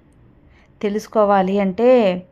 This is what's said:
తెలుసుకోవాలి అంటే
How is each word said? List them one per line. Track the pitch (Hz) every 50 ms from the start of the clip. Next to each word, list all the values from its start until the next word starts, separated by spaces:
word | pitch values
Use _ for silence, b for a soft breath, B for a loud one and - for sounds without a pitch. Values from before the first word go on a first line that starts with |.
| _ _ _ _ _ _ _ _ b b b b b b _ _
తెలుసుకోవాలి | - 208 202 214 214 - - 226 208 202 202 196 190 185 196 202
అంటే | 202 190 185 190 233 247 262 247 220 190 180 180 180 b